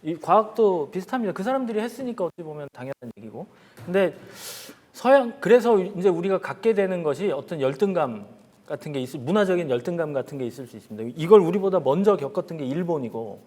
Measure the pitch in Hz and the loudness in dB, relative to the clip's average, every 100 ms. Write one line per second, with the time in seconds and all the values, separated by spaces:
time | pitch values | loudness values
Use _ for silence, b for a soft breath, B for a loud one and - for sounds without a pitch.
0 | 151 160 - 196 214 - 214 180 139 180 | -6 -8 4 4 4 2 2 2 -2 -6
1 | 185 254 214 170 196 269 247 214 233 233 | -6 -4 -4 -4 -2 -2 -2 -4 -6 -8
2 | 254 240 175 - 160 151 143 - 127 139 | -10 -4 -6 -6 -14 -12 -14 -12 -12 -12
3 | 120 107 110 107 190 b b b - 185 | -14 -16 -16 -14 -16 b b b -2 0
4 | 180 - - B B B B B _ - | 0 -2 -20 B B B B B _ -4
5 | 240 277 240 - 180 240 233 214 185 190 | 6 6 4 -4 6 6 6 2 2 0
6 | 190 170 185 190 - - 226 202 190 180 | 2 2 0 -2 -4 -2 0 2 0 0
7 | 160 135 196 147 135 165 131 139 202 180 | -2 -2 -2 -4 -6 -2 -2 2 0 2
8 | 143 110 101 - _ _ _ 147 156 139 | -2 -4 -14 -20 _ _ _ -12 -8 -6
9 | 127 156 123 202 196 175 160 123 123 175 | -6 -8 0 2 2 0 0 -2 -2 -4
10 | 156 143 123 143 123 - 127 110 - 107 | -4 -4 -6 -8 -8 -8 -16 -16 -16 -10
11 | 113 147 160 208 165 202 190 185 131 151 | -10 -6 8 8 8 0 0 0 2 2
12 | 202 196 139 180 - 165 131 147 175 160 | 2 2 0 -6 -8 -8 -6 -4 -2 -4
13 | 120 113 113 98 | -4 -8 -10 -14